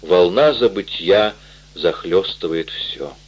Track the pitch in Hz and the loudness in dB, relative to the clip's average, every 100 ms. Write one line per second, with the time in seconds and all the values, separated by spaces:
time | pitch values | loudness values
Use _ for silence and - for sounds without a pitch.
0 | 80 90 87 101 151 123 117 98 95 - | 2 4 4 4 2 4 0 0 -8 -8
1 | 85 101 107 104 - - _ - 85 78 | 2 2 2 -4 -20 -20 _ -4 -4 -2
2 | 87 90 95 - 85 82 80 - - - | 0 0 0 -8 -6 -6 -6 -10 -12 -10
3 | 71 65 | -14 -14